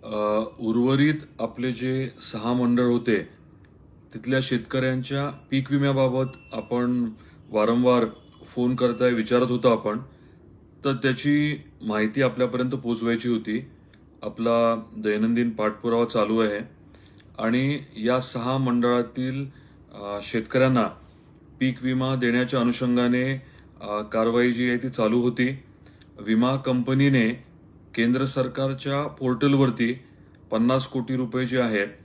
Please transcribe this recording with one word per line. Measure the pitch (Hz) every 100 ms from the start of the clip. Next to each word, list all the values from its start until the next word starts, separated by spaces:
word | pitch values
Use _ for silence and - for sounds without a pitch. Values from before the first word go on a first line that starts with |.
अ, | - 107 104 107 110 -
उर्वरित | 113 113 123 135 147 151 - -
आपले | 117 - 127
जे | 113 127 131 135 -
सहा | - 113 113
मंडळ | 123 120 120
होते, | 123 120 117 101 - - - - - - - - -
तिथल्या | 113 120 131
शेतकऱ्यांच्या | 127 120 110 135 127 131 127 139 143 135 -
पीक | 135 135
विम्याबाबत | 143 139 135 131 127 131 - -
आपण | 113 107 120 123 123 117 107 - - -
वारंवार | 107 107 120 123 123 113 - - - -
फोन | - 123 127
करताय, | 123 113 123
विचारत | 117 107 123 123
होतो | 123 123
आपण, | 113 107 107 135 - - - - - - - 139
तर |
त्याची | 131 135 127 143 147 147 147 - -
माहिती | 107 107 107 139
आपल्यापर्यंत | 127 120 123 123 127
पोचवायची | 127 117 113 113 117 120
होती. | 113 110 110 139 - - - - -
आपला | 107 - 117 117 117 113 110 110
दैनंदिन | 107 104 110 117 120
पाठपुरावा | 107 107 104 117 117 117
चालू | 120 104 113
आहे | 110 104 107 - - - - - - -
आणि | 113 123 135 143 - -
या | 110 127
सहा | 131 127 117 135
मंडळातील, | 127 120 120 123 117 - 127 131 139 - - - -
अ, | 104 101 101
शेतकऱ्यांना | - 117 110 131 131 127 101 - - - - - - -
पीक | 131 123
विमा | 127 131 131 131
देण्याच्या | 120 120 123 135
अनुषंगाने, | 120 120 127 123 123 123 127 135 - - - -
अ, | 104 104
कारवाई | 107 113 113 117 123
जी | 120 123
आहे | 123
ती | 131
चालू | 127 110 120
होती. | 120 117 127 135 - - - - - -
विमा | 104 110 123 135
कंपनीने | 135 127 120 135 139 135 110 123 - - - - - -
केंद्र | 117 127 135
सरकारच्या | 139 127 123 135 131 143 139 147
पोर्टलवरती | - 131 123 143 139 131 110 113 131 - - - - -
पन्नास | 110 117 131 131
कोटी | 131 117 127
रुपये | 123 123 127
जे | 127
आहेत | 120 107 104 -